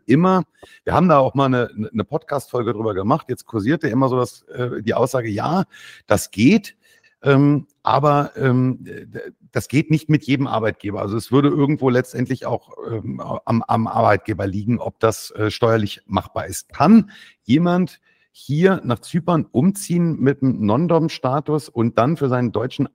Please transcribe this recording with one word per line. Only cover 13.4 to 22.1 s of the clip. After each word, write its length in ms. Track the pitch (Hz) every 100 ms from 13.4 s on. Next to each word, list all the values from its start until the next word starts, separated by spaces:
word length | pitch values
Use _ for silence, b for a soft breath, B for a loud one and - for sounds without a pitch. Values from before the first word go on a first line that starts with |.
| - 117
am 260 | - 117 113
Arbeitgeber 600 | 101 113 101 - 101 98
liegen, 320 | 98 104 117
ob 200 | - -
das, 320 | 113 - -
äh, 200 | - 107
steuerlich 500 | - 117 113 101 - -
machbar 420 | 95 - - -
ist. 220 | - -
Kann 380 | - 143 220 B B B B
jemand 560 | - 135 175 180 180 - _ _ _
hier 500 | _ - 147 185 190
nach 160 | - 120
Zypern 460 | - 175 160 165 -
umziehen 680 | 113 170 196 - 170 170 151
mit 220 | 127 139
einem 240 | 135 104 104
Non-Dom-Status 1040 | 117 170 165 156 - 131 135 - 151 -
und 280 | - 117 -
dann 200 | 120